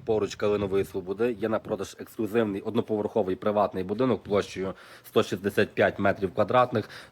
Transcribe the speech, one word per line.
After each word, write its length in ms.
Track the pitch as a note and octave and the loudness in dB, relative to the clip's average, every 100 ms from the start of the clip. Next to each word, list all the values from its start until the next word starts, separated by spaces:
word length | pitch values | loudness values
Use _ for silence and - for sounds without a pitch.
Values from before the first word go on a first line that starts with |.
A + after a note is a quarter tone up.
| A#2 | 0
поруч 300 | G#2+ G2 - | 0 0 -2
Калинової 500 | G#2+ G#2 G2+ G2 F#2 | 0 0 2 0 0
Слободи, 500 | G2 F2+ G2 A#2+ G#2 | -4 -6 -2 -2 0
є 80 | G#2+ | -2
на 100 | G#2+ | -2
продаж 380 | - G2+ F#2+ - | -2 -4 -6 -10
ексклюзивний 600 | - - G#2+ A#2 G#2+ G2 | -16 -6 0 0 0 -2
одноповерховий 760 | A2 A2+ - G#2+ G#2 A2+ F#2+ F#2 | -2 -4 -2 -2 0 0 0 0
приватний 480 | G#2+ G#2 F#2+ F#2+ | 0 2 2 0
будинок 400 | F2+ G#2 C3 G2+ | -4 0 0 0
площею 500 | G2+ G2+ F2+ F#2 F#2+ - - - - | 0 0 0 -4 -6 -8 -16 -20 0
сто 160 | A#2 | 2
шістдесят 500 | G#2 G2 G2 - G2+ | 2 0 -2 0 0
п'ять 260 | - G2 F#2 | 4 2 4
метрів 340 | G2 F#2 F#2 | 0 0 -2
квадратних 560 | - G2+ B2 B2 A2+ - - - | -2 2 4 4 0 -4 -12 -20